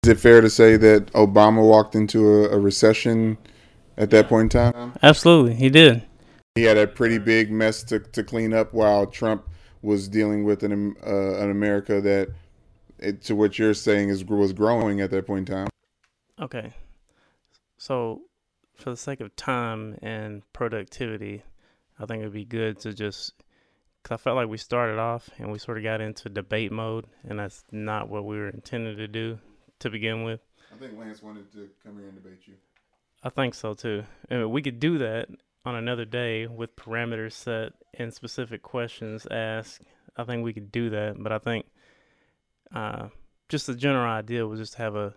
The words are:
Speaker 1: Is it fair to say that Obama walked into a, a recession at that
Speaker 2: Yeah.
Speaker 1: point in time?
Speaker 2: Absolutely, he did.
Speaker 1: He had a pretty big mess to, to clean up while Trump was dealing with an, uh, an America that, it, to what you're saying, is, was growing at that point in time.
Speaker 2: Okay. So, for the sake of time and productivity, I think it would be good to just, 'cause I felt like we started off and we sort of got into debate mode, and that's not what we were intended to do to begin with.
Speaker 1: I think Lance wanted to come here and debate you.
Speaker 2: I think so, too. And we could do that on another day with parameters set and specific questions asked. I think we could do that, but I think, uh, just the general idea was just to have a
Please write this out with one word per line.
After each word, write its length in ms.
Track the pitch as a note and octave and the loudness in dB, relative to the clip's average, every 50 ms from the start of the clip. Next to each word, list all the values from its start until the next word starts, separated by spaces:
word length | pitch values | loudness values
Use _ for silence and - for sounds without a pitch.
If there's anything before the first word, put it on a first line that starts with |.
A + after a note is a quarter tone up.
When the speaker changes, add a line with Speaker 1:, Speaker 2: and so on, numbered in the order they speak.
| - | 6
Speaker 1:
Is 80 | A#2 | 6
it 80 | A2 G#2+ | 4 6
fair 200 | - A#2+ A#2 A#2 | 8 10 10 10
to 100 | A2+ A2 | 10 8
say 280 | - - A#2 A2+ A2 | 6 8 8 8 8
that 300 | G#2+ A2 A2 G#2+ G#2 G2+ | 10 8 8 8 8 4
Obama 540 | - - A2+ G#2+ G2+ G2 G#2+ G#2+ G#2+ A2+ A2+ | 2 4 4 4 6 8 8 8 8 6 6
walked 320 | A2 A2 A2 G#2+ G#2 - - | 8 8 8 8 6 4 0
into 320 | A2 G#2+ G#2 - A2 G#2+ | -2 -2 0 2 4 6
a, 300 | G#2 G#2 G#2 G#2 G#2 G2+ | 6 6 6 4 4 2
a 40 | G2+ | 2
recession 800 | G2+ G2+ G2 - - A2 A2 - - B2 A2+ A2+ A2 A2 A2 - - - _ _ _ _ _ _ _ _ _ | 2 2 2 4 4 4 4 4 0 0 0 0 0 -2 -2 -6 -10 -20 _ _ _ _ _ _ _ _ _
at 120 | - G#2+ G#2 | -4 0 6
that 140 | A2 A2 G#2 | 6 6 6
Speaker 2:
Yeah. 40 | - | 6
Speaker 1:
point 260 | A#2 A2 A2+ A2+ - | 4 4 4 4 4
in 160 | A#2+ A#2+ A#2+ | 4 4 4
time? 220 | A#2+ A#2+ A#2+ B2 B2+ - - | 0 -2 -10 -14 -4 4 6
Speaker 2:
Absolutely, 520 | C#3+ D#3 - - E3+ E3+ D#3+ C3 A#2+ A2+ | 6 6 8 6 6 8 8 6 4 2
he 140 | A#2 C3 C3 | 2 0 6
did. 340 | C3+ D#3 E3 D3 A#2 A#2 A2+ - _ _ _ _ _ _ _ _ _ | 8 10 10 10 8 6 -4 -10 _ _ _ _ _ _ _ _ _
Speaker 1:
He 80 | A#2 A#2 | 2 4
had 140 | A2 G#2+ | 6 6
a 100 | G#2+ G#2+ | 6 4
pretty 300 | G#2 - - B2 A2+ A#2 | 2 0 -2 0 0 0
big 340 | A2 G2+ A2+ A2+ A2+ A2 G#2 | 0 0 2 2 2 2 0
mess 320 | G#2+ A2 A2 A2 A2 - - | 0 0 0 0 -2 -4 -8
to, 160 | - A2+ G#2+ | -6 -6 -6
to 240 | - - - - G#2 | -6 -6 -8 -8 -8
clean 300 | - - A#2 A2+ A2 A2+ | -6 -4 -4 -2 0 0
up 200 | A2 A2 - - | 0 0 0 0
while 340 | A2+ G#2+ G#2 G#2 G2+ G2+ | 0 2 4 4 2 0
Trump 380 | G2+ - - A#2+ A2 A2 G2 - - - - - - - _ | -2 -4 -4 -2 -2 -2 -4 -6 -14 -18 -18 -20 -20 -20 _
was 260 | - G#2 G#2 G2+ G2 | -4 -2 -2 -2 -2
dealing 380 | G2 G2+ G#2+ G#2+ G#2+ G#2 G#2 G#2 | -2 -2 -2 0 0 -2 -2 0
with 180 | G#2 G#2 G2+ - | -2 -2 -2 -2
an, 320 | G#2 G#2 G2+ G2+ G2+ G2+ - - | -4 -4 -4 -4 -6 -8 -10 -8
uh, 300 | - G2+ G2 G2 G2 F#2+ | -4 -4 -2 -2 -2 -4
an 160 | G2 G#2 G2+ | -4 -4 -4
America 480 | G2+ G2+ G#2 G#2 G2+ G2+ G2+ - G#2 G2+ | -2 -2 -2 0 -2 -2 -2 -2 -2 0
that, 300 | G2+ G2+ G2 G2 G2 F2+ - - - _ _ _ _ _ _ _ _ _ - | 0 0 0 0 -2 -4 -8 -18 -20 _ _ _ _ _ _ _ _ _ -20
it, 240 | - - G2+ G2+ - - | -10 -8 -8 -8 -8 -8
to 120 | - A2 | -6 0
what 240 | G#2 G#2+ G2+ G2 - | 0 0 0 0 0
you're 140 | A2 G#2+ G#2 | 0 0 0
saying, 340 | G#2 - A2 G#2 G2+ G2+ | 0 0 0 0 0 0
is, 160 | G2+ G2+ F#2+ F#2+ | -2 -4 -6 -4
was 300 | F2+ G#2+ G2+ G2+ F#2+ F#2+ | -4 0 0 0 0 0
growing 480 | F#2 G#2 A2 A#2+ A#2 A2 G#2+ G2+ G2+ | 0 0 0 0 0 -2 -2 -4 -4
at 100 | G2 F#2 | -4 -4
that 160 | F#2+ F#2+ F#2 | -4 -6 -6
point 220 | - G2+ F#2+ F#2+ F2+ | -4 -8 -8 -6 -8
in 60 | F#2+ | -8
time. 120 | F#2+ G2 G#2+ _ _ _ _ _ _ _ _ _ _ _ _ _ | -8 -8 -10 _ _ _ _ _ _ _ _ _ _ _ _ _
Speaker 2:
Okay. 360 | - D#3+ B2+ - A#2+ A2 A2+ - - - - - _ _ _ _ _ _ _ _ _ _ _ _ _ _ _ _ | -16 -16 -14 -14 -14 -16 -16 -18 -20 -20 -20 -20 _ _ _ _ _ _ _ _ _ _ _ _ _ _ _ _
So, 460 | _ - - C3+ B2+ A#2+ A2+ C3 - E4+ _ _ _ _ _ _ _ _ _ _ | _ -12 -10 -8 -6 -6 -8 -10 -14 -18 _ _ _ _ _ _ _ _ _ _
for 160 | _ - C3 | _ -14 -14
the 80 | B2 | -14
sake 240 | A#2+ - C#3 C#3 - | -12 -12 -14 -12 -12
of 120 | A#2 G2+ _ | -14 -18 _
time 600 | - - - C3 B2 A#2+ A2+ A2+ A2 G#2+ A2 G#2+ - | -14 -8 -6 -6 -6 -6 -8 -8 -10 -12 -14 -16 -16
and 420 | - A2 A2 A2 G#2+ G#2+ G#2 G2+ G2+ _ | -14 -12 -12 -12 -12 -14 -16 -18 _ _
productivity, 920 | _ - B2+ A2+ A2 G#2+ G2 _ - - B2+ A2+ A2 G2+ G#2 G2+ G2+ G#2+ _ - - _ _ _ _ _ _ _ _ | _ -10 -8 -8 -8 -10 -12 _ -14 -12 -12 -12 -10 -12 -12 -14 -16 -16 _ -20 -20 _ _ _ _ _ _ _ _
I 80 | _ G#2 | _ -14
think 160 | A2 A2+ A2 | -14 -12 -12
it 40 | G#2+ | -12
would 80 | G#2+ G2+ | -14 -14
be 120 | G#2+ G#2 | -16 -16
good 320 | A2+ A#2+ A2+ A2+ A2 G#2+ - | -12 -10 -8 -8 -8 -8 -10
to 120 | - A2+ G#2 | -14 -16 -12
just, 400 | G2+ G#2+ G#2 G2 - - - _ _ _ _ _ _ _ _ _ _ _ _ _ _ _ | -10 -10 -12 -10 -12 -16 -18 _ _ _ _ _ _ _ _ _ _ _ _ _ _ _
'cause 120 | - A#2 | -14 -14
I 20 | |
felt 180 | A2+ _ C3 A#2+ | -10 _ -6 -4
like 140 | C3 A#2+ A2 | -4 -6 -8
we 80 | G#2+ | -10
started 420 | A2 - _ A#2+ A#2+ A#2+ A2+ A2 A2 | -16 -12 _ -6 -6 -4 -4 -6 -6
off 300 | A2+ A#2 A#2 A#2 _ - _ | -6 -8 -8 -10 _ -20 _
and 120 | - A2+ G#2+ | -16 -14 -14
we 100 | G#2+ G#2+ | -14 -14
sort 180 | - - A#2 | -14 -14 -14
of 60 | A2 G#2+ | -10 -8
got 180 | A2 A2 G#2+ | -8 -8 -8
into 260 | A2 G#2+ G#2+ - - A2 | -10 -12 -14 -16 -20 -14
debate 440 | G2 G#2+ F#2+ _ A2+ A2 A2+ G2 G2+ | -14 -14 -10 _ -8 -8 -8 -8 -10
mode, 320 | A2 A2+ A2+ A2 A2+ A2 _ _ _ _ | -10 -10 -10 -10 -12 -14 _ _ _ _
and 160 | D#3+ G#2+ G#2 | -14 -12 -12
that's 240 | G#2 F#2+ - - _ _ | -12 -14 -16 -20 _ _
not 380 | - G#2+ G#2+ G#2+ G#2+ G#2+ G#2+ G#2+ | -16 -14 -10 -10 -10 -10 -10 -10
what 160 | G#2 G#2 G2+ | -12 -12 -12
we 120 | G#2 G#2+ | -12 -12
were 120 | G#2 G#2 G2+ | -12 -12 -12
intended 480 | G#2 A2 _ - - A#2 A2+ A2+ G#2+ | -14 -16 _ -14 -12 -12 -10 -12 -12
to 100 | G#2 G#2+ | -14 -14
do 320 | G#2 G#2 A2+ A2+ A2+ A2+ A2 _ _ _ _ _ _ _ _ | -12 -10 -10 -10 -10 -12 -16 _ _ _ _ _ _ _ _
to 100 | - B2 | -14 -12
begin 340 | G#2 A2 G#2+ A2 A2+ A2+ A2+ | -12 -8 -8 -8 -8 -8 -10
with. 180 | A2+ A2+ A2 _ _ _ _ _ _ _ | -10 -12 -12 _ _ _ _ _ _ _
Speaker 1:
I 40 | |
think 200 | G#2+ C3+ B2 G#2+ G#2+ | -20 -20 -20 -20 -20
Lance 240 | A2+ A2 G#2+ _ G#2 | -20 -20 -20 _ -20
wanted 280 | G#2+ G#2+ G#2 G2 F#2+ G2+ | -20 -20 -20 -20 _ _
to 160 | G#2 G2+ F#2+ _ _ _ | -20 -20 -20 _ _ _
come 140 | G#2+ G2+ | -20 -20
here 100 | G2+ G2 G2 | -20 -20 -20
and 120 | F#2+ F#2 | -20 -20
debate 200 | F#2 F#2 F#2 F#2 _ | _ -20 -20 _ _
you. 80 | _ F#2+ _ _ _ _ _ _ _ _ _ _ _ _ _ _ | _ _ _ _ _ _ _ _ _ _ _ _ _ _ _ _
Speaker 2:
I 60 | C3 | -14
think 240 | _ - C3+ B2 A#2+ | _ -8 -8 -8 -8
so, 200 | - - A2 G#2+ | -10 -12 -12 -12
too. 300 | _ - A#2 G#2+ G2+ G#2+ - - _ - _ | _ -10 -8 -8 -8 -10 -14 -20 _ -14 _
And 220 | B2+ B2 A2+ A2 | -8 -6 -6 -4
we 100 | A#2 D3 | -6 -6
could 180 | C#3+ C#3 A#2+ A#2 | -8 -8 -8 -6
do 180 | C3+ D#3+ F3 | -4 -4 -4
that 320 | D#3 C3 A2 A2 A2+ - _ - _ _ _ _ _ _ | -4 -6 -8 -8 -10 -12 _ -18 _ _ _ _ _ _
on 120 | B2 B2 | -12 -12
another 280 | A#2 A#2 A#2+ B2 A#2 A#2 | -10 -8 -8 -8 -8 -10
day 420 | A2 A#2 B2 A#2+ A#2 A2+ A2 A2+ | -10 -10 -8 -8 -6 -8 -8 -10
with 280 | A2+ A#2 A2+ A#2 A2+ _ | -12 -12 -14 -14 -16 _
parameters 560 | - - A2+ A2+ A#2 A#2 A#2 A#2 A2 A2 A2 | -20 -16 -12 -10 -8 -8 -8 -8 -10 -12 -14
set 400 | - - - A#2+ A#2 A2+ A2 A2+ _ _ _ _ - | -16 -16 -12 -10 -10 -10 -10 -12 _ _ _ _ -16
and 200 | - B2 A2+ A2+ | -14 -14 -14 -14
specific 480 | - - A#2 - - B2+ A#2+ A#2 G2+ | -18 -20 -16 -14 -14 -14 -14 -14 -20
questions 640 | _ - - B2+ A#2+ A#2 - - A2+ A2 G#2+ A2 - - | _ -14 -12 -10 -10 -12 -14 -16 -16 -14 -16 -16 -14 -12
asked. 500 | G#2+ A2+ A2+ A2 A2 A2 A2 - - _ _ _ _ _ _ _ _ | -10 -10 -8 -8 -10 -12 -12 -16 -20 _ _ _ _ _ _ _ _
I 80 | - A#2+ | -16 -12
think 180 | A#2 A#2+ A#2 A#2 | -10 -10 -10 -8
we 80 | A#2 G#2+ | -10 -12
could 160 | A2 G#2 G2+ | -12 -18 -10
do 200 | - A#2 A#2+ A#2 | -8 -8 -8 -6
that, 260 | G#2+ G#2 G#2 G#2+ G#2 | -6 -8 -8 -10 -10
but 140 | G#2 G2+ G#2+ | -12 -10 -10
I 80 | A2 G#2+ | -10 -8
think, 260 | _ A#2+ A#2 A2 - _ _ _ _ _ _ _ _ _ _ _ _ _ _ _ _ _ _ _ _ _ - | _ -8 -8 -8 -10 _ _ _ _ _ _ _ _ _ _ _ _ _ _ _ _ _ _ _ _ _ -14
uh, 320 | A2+ A2 A2 A2 A2 G#2+ G#2 _ - - _ _ _ _ | -12 -12 -10 -12 -14 -16 -18 _ -20 -20 _ _ _ _
just 200 | _ - D3 - | _ -12 -10 -10
the 80 | - B2+ | -10 -12
general 360 | A#2+ C3 C#3+ C#3 C3 B2 A#2 | -6 -4 -4 -4 -4 -4 -6
idea 340 | A2+ A2 G#2+ A2 A#2 A#2+ A2+ | -6 -8 -10 -10 -8 -8 -8
was 140 | A2 G#2+ A2 | -8 -10 -14
just 140 | A2+ G#2 - | -14 -16 -14
to 60 | - | -12
have 160 | A#2 A2 G#2 | -12 -10 -8
a 200 | G#2 G#2 G2+ G2+ | -8 -10 -10 -12